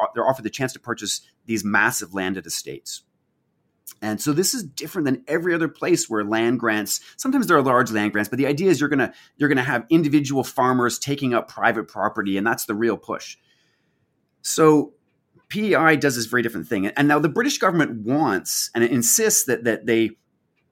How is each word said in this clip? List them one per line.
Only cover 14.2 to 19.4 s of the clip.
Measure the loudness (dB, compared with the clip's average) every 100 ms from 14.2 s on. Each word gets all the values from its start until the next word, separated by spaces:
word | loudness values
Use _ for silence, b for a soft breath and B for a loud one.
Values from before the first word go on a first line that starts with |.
| _ _
So | -6 4 6 6 2 -6 _ _ _ _ -12
P | -4 0
E | 4
I | 4 4
does | 2 -2
this | -2
very | -2
different | -2 -4 -4
thing. | -2 -2
And | 0 2
now | 2
the | 2
British | 0 -2 0
government | 0 2 0 -2 -2
wants | 0 0 -2 -4 -6 -4
and | 0
insists | 0 2 2 2 2 0